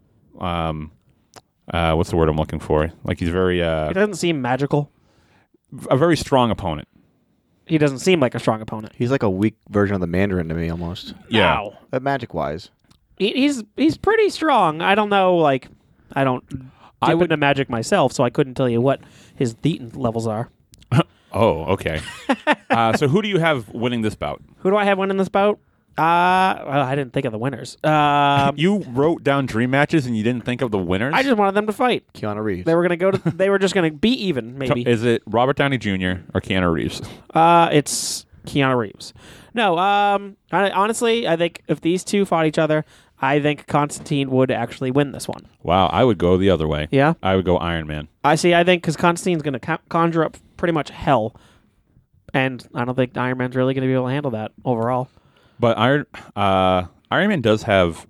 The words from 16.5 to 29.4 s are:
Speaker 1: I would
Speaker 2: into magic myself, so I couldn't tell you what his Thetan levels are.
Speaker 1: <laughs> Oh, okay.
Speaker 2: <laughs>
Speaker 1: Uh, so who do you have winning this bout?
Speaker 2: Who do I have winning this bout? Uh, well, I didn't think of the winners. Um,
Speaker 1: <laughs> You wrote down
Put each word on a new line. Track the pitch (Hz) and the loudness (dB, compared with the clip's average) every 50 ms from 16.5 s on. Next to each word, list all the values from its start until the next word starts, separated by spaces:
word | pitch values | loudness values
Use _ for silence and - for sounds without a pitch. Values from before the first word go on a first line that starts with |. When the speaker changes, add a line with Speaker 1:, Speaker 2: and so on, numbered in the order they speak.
| 139 131 131 131 - _ - - _ _ | -14 -14 -14 -14 -20 _ -20 -20 _ _
Speaker 1:
I | - 127 156 | 0 2 4
would | 170 180 | 4 2
Speaker 2:
into | 165 170 | 2 2
magic | 151 147 143 139 135 139 - | 2 2 2 2 2 0 -2
myself, | 123 113 113 - 208 196 151 127 - | -2 -4 -2 0 2 2 2 2 2
so | - 131 | 0 0
I | 123 | 0
couldn't | - - 147 131 123 | 2 0 -2 -2 -2
tell | - 135 123 | -2 0 0
you | 117 117 | 2 2
what | 123 139 135 - - - - - - - _ | 2 2 0 -2 -6 -18 -20 -20 -20 -20 _
his | - 139 117 113 | -4 -4 -4 -4
Thetan | - - 143 175 - 127 117 - | -2 -4 -2 -2 -2 -8 -14 -12
levels | 143 131 117 110 113 110 | -6 -4 -4 -4 -2 -4
are. | 113 107 107 117 - _ _ _ _ - _ - _ | -4 -4 -4 -6 -8 _ _ _ _ -20 _ -8 _
Speaker 1:
<laughs> | - 139 - - _ _ _ _ - | 0 0 0 0 _ _ _ _ -2
Oh, | 92 110 107 78 78 80 | 2 2 2 2 0 0
okay. | 71 92 98 - - 80 78 - - - - - - | -2 -2 -2 -2 -4 -4 -4 -6 -8 -16 -16 -4 -4
Speaker 2:
<laughs> | 269 - - 311 285 - - _ | -4 -2 0 -2 -2 -2 0 _
Speaker 1:
Uh, | 277 117 117 113 113 | 0 2 2 2 2
so | - 151 | 2 0
who | 139 135 202 | 2 2 0
do | 202 208 | 0 0
you | 196 170 | -2 0
have | 160 165 156 131 110 104 | 2 2 0 0 -4 -8
winning | 123 127 113 123 123 117 | -8 -4 -4 -2 -2 0
this | 110 107 101 | -2 -2 -4
bout? | - 82 73 67 - - - - _ | -4 -8 -8 -8 -8 -14 -20 -20 _
Speaker 2:
Who | - 185 | -2 0
do | 196 208 | 0 2
I | 202 | 2
have | 202 196 | 0 0
winning | 185 190 196 196 190 | 0 0 -2 -2 -2
this | 190 175 | -2 -2
bout? | - 202 196 208 208 - _ _ _ _ _ _ _ - | 0 0 2 2 0 -2 _ _ _ _ _ _ _ -2
Uh, | 156 165 170 170 175 180 185 185 190 190 - - - | 0 2 2 2 2 2 2 2 2 2 0 -4 -6
well, | - 135 143 139 | -4 -2 -2 0
I | 127 135 | 0 -2
didn't | 143 139 123 - | -4 -4 -4 -4
think | 143 135 | -4 -4
of | 127 107 | -4 -4
the | 107 | -4
winners. | 113 135 135 - 131 - - _ - | -4 -4 -6 -6 -12 -16 -14 _ -2
Um, | 156 151 151 147 147 143 143 143 143 143 143 139 139 143 | 0 2 4 4 4 4 4 2 4 4 2 2 0 0
Speaker 1:
<laughs> | 147 | 0
You | 147 185 208 202 156 131 | 0 0 0 0 -4 -4
wrote | 117 123 143 160 170 120 - | -2 0 0 0 0 0 0
down | 143 139 139 | 0 0 0